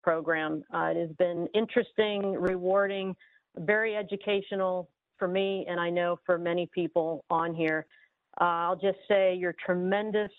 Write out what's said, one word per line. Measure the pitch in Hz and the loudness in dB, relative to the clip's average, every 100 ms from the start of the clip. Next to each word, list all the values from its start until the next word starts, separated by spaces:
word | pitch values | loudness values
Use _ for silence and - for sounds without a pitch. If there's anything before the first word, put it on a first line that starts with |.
program. | - 160 160 160 156 156 - | 0 0 0 0 0 -4 -6
Uh, | 170 165 | -2 0
it | 165 | 0
has | 170 156 | -2 0
been | 180 170 170 | 0 0 -2
interesting, | 208 220 247 214 - 214 202 196 | 0 0 0 -2 0 0 0 -2
rewarding, | 175 180 185 180 196 196 196 190 180 - _ _ - | 0 -2 0 2 2 2 -2 -6 -8 -14 _ _ -6
very | 165 214 226 214 | 0 0 0 -4
educational | 202 196 - 202 196 196 190 185 175 _ _ - | -4 -6 -2 -2 -2 -2 0 -2 -6 _ _ -6
for | 180 | -2
me, | 185 196 190 180 | 0 0 -2 -4
and | 175 | -2
I | 170 | -2
know | 175 175 175 - | 0 0 0 0
for | 170 | 0
many | 170 175 165 | 0 0 -2
people | - 165 170 160 151 - | -2 0 2 0 -2 0
on | 165 170 | 0 0
here. | 165 160 156 - _ _ _ _ - | 0 0 0 -4 _ _ _ _ 0
Uh, | |
I'll | 175 170 170 185 | 2 2 0 0
just | 196 190 - | 0 0 2
say | 202 190 180 | 4 4 2
you're | 180 170 | -2 -2
tremendous | - 180 185 202 214 208 202 | -2 0 2 0 0 -2 -2